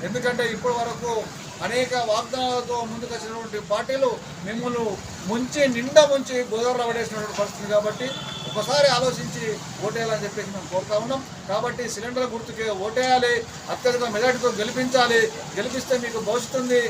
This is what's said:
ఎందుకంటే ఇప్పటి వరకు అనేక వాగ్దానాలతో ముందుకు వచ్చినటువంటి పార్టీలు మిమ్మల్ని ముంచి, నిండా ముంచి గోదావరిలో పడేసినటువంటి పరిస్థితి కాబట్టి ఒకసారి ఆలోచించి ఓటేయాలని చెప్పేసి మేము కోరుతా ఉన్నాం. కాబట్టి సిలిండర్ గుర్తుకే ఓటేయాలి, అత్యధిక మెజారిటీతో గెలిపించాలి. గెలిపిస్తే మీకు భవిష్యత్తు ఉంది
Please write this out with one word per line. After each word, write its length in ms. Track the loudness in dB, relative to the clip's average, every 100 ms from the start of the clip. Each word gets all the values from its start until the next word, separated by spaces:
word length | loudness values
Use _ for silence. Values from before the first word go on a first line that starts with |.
| -4
ఎందుకంటే 360 | 0 0 2 0 0
ఇప్పటి 200 | 0 0
వరకు 320 | 0 -2 -2 -2 -4 -10 -14 -6 -2
అనేక 280 | 0 0 0 2
వాగ్దానాలతో 680 | 0 0 -2 0 0 0 -4 -2
ముందుకు 200 | -6 -6 -8
వచ్చినటువంటి 440 | -6 -8 -6 -8 -2
పార్టీలు 380 | -2 0 2 2 0 -8 -10 -6
మిమ్మల్ని 380 | -4 -2 0 -2 -2 -8 -8 -2
ముంచి, 320 | -2 -2 2 2 2
నిండా 280 | 6 8 8
ముంచి 220 | 4 0 -2 -2
గోదావరిలో 360 | 0 0 2 0
పడేసినటువంటి 500 | 0 -2 -4 -6 -2
పరిస్థితి 260 | -4 -4 2 2
కాబట్టి 320 | 2 -2 -6 -6 -8 -8 -6
ఒకసారి 380 | -4 2 6 6 6
ఆలోచించి 480 | 2 0 -6 -4 -4 -4 -8 -4 -4
ఓటేయాలని 380 | -2 -2 -2 -4
చెప్పేసి 240 | -6 -8 -8
మేము 120 | -4
కోరుతా 220 | -4 0 0
ఉన్నాం. 180 | 0 -4 -6 -12 -2
కాబట్టి 340 | -2 0 -4 -6
సిలిండర్ 360 | -6 -6 -2 -2
గుర్తుకే 340 | -4 -8 -4 -4 -2 -2
ఓటేయాలి, 480 | 0 4 4 6 2 0 -10 -8
అత్యధిక 360 | 0 2 2 0 2
మెజారిటీతో 360 | 2 4 0 0
గెలిపించాలి. 600 | -2 0 2 4 6 6 4 0 -6 -4
గెలిపిస్తే 380 | -2 -4 0 0
మీకు 160 | 0 -2 0
భవిష్యత్తు 320 | 0 0 -2
ఉంది 200 | 4 4